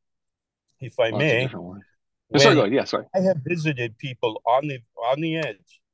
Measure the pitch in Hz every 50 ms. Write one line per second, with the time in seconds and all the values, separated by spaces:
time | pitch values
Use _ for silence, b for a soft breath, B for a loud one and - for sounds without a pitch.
0 | _ _ _ _ _ _ _ _ _ _ _ _ _ _ _ - 131 113 - -
1 | 117 113 110 131 147 156 117 120 131 127 - 92 87 87 98 104 - _ _ _
2 | _ _ _ _ _ - - 143 143 139 147 143 110 98 127 143 - - - -
3 | - - - 190 185 190 185 151 123 160 175 170 151 160 143 123 120 117 107 _
4 | - 135 123 - - 113 107 - - 117 123 135 147 151 139 127 117 _ - -
5 | 117 123 135 147 165 165 160 160 156 123 104 _ _ _ _ _ _ _